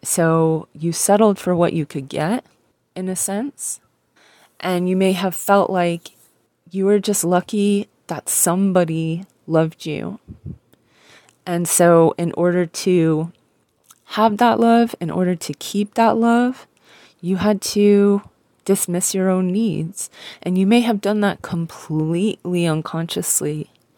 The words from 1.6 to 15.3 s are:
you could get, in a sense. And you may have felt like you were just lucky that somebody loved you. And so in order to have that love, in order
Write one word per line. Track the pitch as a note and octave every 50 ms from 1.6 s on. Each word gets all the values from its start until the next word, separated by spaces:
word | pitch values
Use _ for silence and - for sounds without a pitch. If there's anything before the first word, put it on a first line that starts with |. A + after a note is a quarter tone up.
| F3 - -
you | E3 D3
could | - - C#3+ C3 C3+
get, | - D3 D3+ E3+ A3+ C4 - _ _ _ _ _ _ _ _ _ _
in | F#3 F#3
a | F#3 F#3+
sense. | F3+ - G3+ G3 G#3 B3+ D4 - - - - - - _ _ _ _ _ _ _ _ _ _ _ _ _ _ _ -
And | - F#3 F3+ F3 F3+ F3+
you | F#3
may | F#3 F#3+ F#3+ F#3+
have | F3+ G3 F#3 F3+
felt | - - - G3+ G3+ - -
like | F#3+ F3+ F3 F3 E3+ E3+ - - - _ _ _ _ _ _ _ _ _ _ E3+
you | F#3 F#3+ F#3+
were | G3 G#3 G3+
just | F#3+ G#3+ G3+ - -
lucky | E3+ F3+ F3 - - - G#3 G3+ G3+ G3+ G3+ G#3 - _ _ _
that | - E3+ - -
somebody | - - - - F3+ E3+ F#3+ G3 G3 F3+ F#3 F3 D#3+ D#3+ D#3+ D#3+ D#3+ E3 F3 F#3+ - _ _ _
loved | - D#3+ D#3+ D#3+ D#3+ - - -
you. | D#3+ D3+ - - - G3+ - _ - - - - - - - _ _ _ _ _ _ _ _ _ _ - - _ _ _ _ _
And | F3+ F3 E3+ F3
so | E3 - F#3 F3 E3+ E3+ E3 E3 D#3+ -
in | - E3+ E3 -
order | - F3 F3 F3 F3+ F3
to | E3+ - - - F#3+ F3+ F3 D#3+ D#3+ D#3 D#3 E3 E3+ - _ _ _ _ _ _ _ _ _ _ _ _ _ _ -
have | - G#3+ A3 A3+ G#3
that | G3+ A#3+ A#3 A3+ A3
love, | A#3 A#3 A#3 A#3 A#3 A#3 - -
in | F3+ D#3+
order | - - F#3 F3+